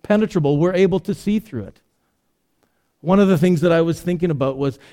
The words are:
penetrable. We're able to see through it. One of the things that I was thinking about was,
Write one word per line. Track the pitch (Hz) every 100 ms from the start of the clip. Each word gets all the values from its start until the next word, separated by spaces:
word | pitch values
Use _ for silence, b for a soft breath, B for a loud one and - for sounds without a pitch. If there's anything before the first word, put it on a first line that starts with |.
penetrable. | - 208 214 185 143 143
We're | 175 185
able | 190 185
to | -
see | 180 - 214
through | - 123
it. | 95 - _ _ _ _ _ _ _ _ _ _ _ _
One | 147 196
of | 196
the | 175
things | 180 175
that | 170
I | 165
was | 165 165
thinking | 180 175 175
about | 147 135 135
was, | 139 135 b